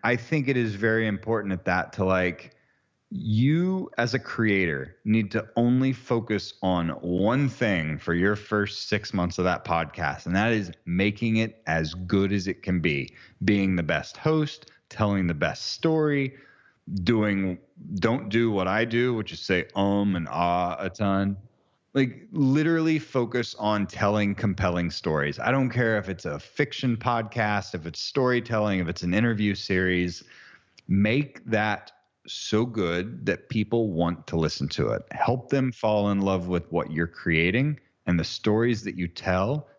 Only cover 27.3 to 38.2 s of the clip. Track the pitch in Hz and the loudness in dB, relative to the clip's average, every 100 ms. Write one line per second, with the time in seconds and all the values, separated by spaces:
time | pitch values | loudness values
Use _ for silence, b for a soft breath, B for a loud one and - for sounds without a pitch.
27.3 | 117 104 101 - 87 82 - - 139 127 | -2 0 0 -4 -8 -8 -10 -4 0 2
28.3 | 123 104 110 107 95 85 90 87 92 120 | 2 0 0 2 0 -2 -2 0 2 2
29.3 | 107 104 95 - 92 92 90 90 85 B | 2 0 0 0 0 2 2 0 -4 B
30.3 | B B B B B - 98 107 131 147 | B B B B B 0 2 4 2 -2
31.3 | - - 107 107 98 - - _ _ - | -8 -2 0 0 -2 -8 -20 _ _ -14
32.3 | - - 110 123 107 87 85 101 180 101 | -12 -2 0 0 0 0 0 -4 -4 -4
33.3 | 87 - 113 104 117 110 82 85 87 - | -4 -2 -2 0 0 0 0 0 -2 -4
34.3 | 82 78 - 69 - 55 52 - - - | 0 0 -2 -4 -2 -2 -2 -6 -2 0
35.3 | 127 123 139 131 - 110 107 101 98 98 | 0 0 0 0 0 0 2 2 2 2
36.3 | 95 90 87 - 82 - 78 85 - - | 0 0 -2 0 -2 -2 -2 -2 -2 0
37.3 | 80 85 113 147 147 b _ - 87 | 2 4 2 0 -2 b _ 0 0